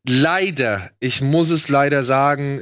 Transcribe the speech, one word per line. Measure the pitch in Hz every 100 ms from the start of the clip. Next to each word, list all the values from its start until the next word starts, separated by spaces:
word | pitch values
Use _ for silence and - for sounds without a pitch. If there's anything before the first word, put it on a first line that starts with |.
| 123
leider, | 127 160 180 196 143 120 101 98 -
ich | 127 -
muss | 135 160 165
es | 160 -
leider | 139 143 143 127
sagen, | 135 143 143 143 139